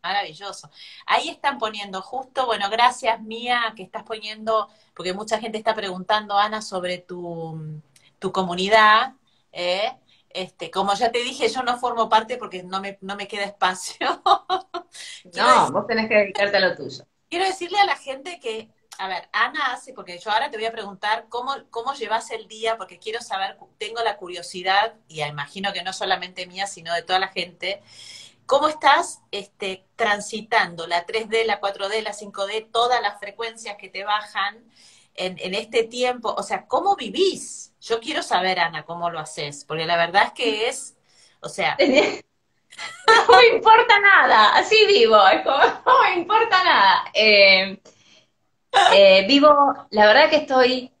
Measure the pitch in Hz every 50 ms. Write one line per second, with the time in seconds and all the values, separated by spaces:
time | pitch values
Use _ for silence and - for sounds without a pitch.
0 | _ 170 190 202 196 170 156 156 196 202 185 - - - _ - - - - -
1 | - - - - - 311 - _ - 285 262 233 220 214 214 208 202 196 190 190
2 | 190 - - 254 262 - _ 269 262 240 220 196 202 196 214 226 240 247 247 -
3 | - 233 226 226 226 220 220 233 240 247 247 240 233 220 220 - 185 - _ 220
4 | 214 _ 226 214 208 214 214 214 220 220 220 220 208 - _ _ _ _ _ -
5 | - 180 185 190 220 220 226 214 220 226 220 214 220 226 214 214 196 196 180 185
6 | 185 _ 214 214 214 202 202 202 208 214 214 214 214 - - 185 180 180 180 180
7 | 180 _ 185 175 175 170 170 165 165 160 160 160 156 156 156 151 - _ _ _
8 | _ _ _ _ - 190 185 196 190 180 175 175 185 196 214 220 214 214 214 220
9 | 240 262 - _ _ _ _ _ _ _ _ - 175 175 180 196 208 240 - _
10 | _ _ _ _ _ _ _ - 185 180 _ _ 175 160 - - - 202 202 185
11 | 247 226 233 240 240 247 269 - - 220 - 262 254 233 247 240 254 247 233 226
12 | 226 220 220 220 226 226 254 - 220 196 - 185 180 180 185 196 196 202 196 _
13 | - 190 202 202 202 196 - 208 202 196 202 _ 190 185 185 185 - - - -
14 | 262 262 - - _ 392 392 392 - _ 370 381 370 _ _ 349 339 _ _ -
15 | - - - - _ 185 - - 208 247 254 233 165 135 139 - 202 - 226 220
16 | 220 220 226 208 208 196 196 - 202 202 202 196 185 180 170 - 143 123 - -
17 | - _ _ _ _ _ - 349 381 381 370 - 349 339 359 403 403 381 285 -
18 | - 277 262 269 277 359 349 - _ 233 220 220 220 _ _ _ _ _ - -
19 | 190 190 185 170 - _ - 208 226 254 277 311 294 262 247 - - - - -
20 | 190 180 175 175 - 220 208 220 254 294 - 220 220 226 226 226 208 202 196 185
21 | - 208 220 233 233 _ - 240 247 269 - - - _ _ 233 226 262 - 190
22 | 220 208 214 226 226 - 233 220 220 _ 220 220 220 226 226 226 196 - 175 175
23 | _ 226 214 233 226 - 214 190 196 202 - _ - _ _ _ 214 214 226 233
24 | 233 220 202 - 190 175 180 175 175 175 - 180 180 190 190 202 208 226 220 _
25 | _ _ 160 156 147 147 151 147 143 - - 196 196 202 190 185 175 185 190 -
26 | 214 190 190 175 180 180 180 - 180 180 175 185 196 196 - - 165 165 170 170
27 | 165 - 185 185 190 190 - 190 175 175 180 _ - 180 202 - _ _ _ -
28 | - - - - - - _ _ _ - - 285 294 302 311 - - 269 277 320
29 | - - - - _ _ - 202 - - _ _ - 190 190 190 _ _ _ -
30 | 233 214 208 208 196 - - 214 - _ - 220 196 175 170 165 165 170 170 175
31 | 170 - - 220 226 220 214 226 226 226 208 202 202 196 196 196 202 196 208 226
32 | 220 220 202 - 214 202 196 202 196 202 208 220 220 _ _ 226 233 240 247 233
33 | 214 202 202 - - 202 196 _ 233 226 226 226 - 220 202 202 - 190 185 185
34 | 196 208 208 214 214 - - 214 196 202 208 226 _ _ _ _ _ _ _ _
35 | _ _ _ - - 185 185 160 - 185 185 208 214 - - 233 226 226 233 247
36 | 247 247 247 247 226 214 - - 196 - 220 214 - _ - 269 339 392 403 330
37 | 269 208 190 277 381 381 320 233 - - - - - - _ _ - - 226 226
38 | 226 240 294 240 - - 233 185 185 185 185 180 170 165 165 156 151 - 170 170
39 | 170 170 170 160 151 - - - 151 143 143 - - _ 151 160 160 160 175 170
40 | 170 170 170 196 220 - - - 262 233 214 214 220 247 269 - - - _ _
41 | _ _ _ _ _ _ _ _ - - - - 180 156 143 - 311 294 254 285
42 | - - - - - _ _ _ _ _ _ _ _ _ - - - - - -
43 | - - 440 440 - - 381 370 494 466 - - - 440 440 440 466 - 415 415
44 | 403 403 392 349 269 254 247 226 208 208 - - - - 427 440 427 392 403 403
45 | 233 220 220 214 196 190 208 - - - 269 277 330 466 - - - - 508 554
46 | 466 415 381 349 339 - 415 453 466 453 392 370 370 349 311 240 202 196 180 185
47 | - - - - 214 220 214 202 196 196 190 190 190 196 190 - _ - _ _
48 | _ _ _ _ _ _ _ _ _ _ _ _ _ _ - - - - - 587
49 | - - 190 190 190 196 277 285 277 302 285 285 285 269 - - - _ - -
50 | 214 214 214 254 302 311 311 294 - - 269 254 254 247 254 262 247 - _ _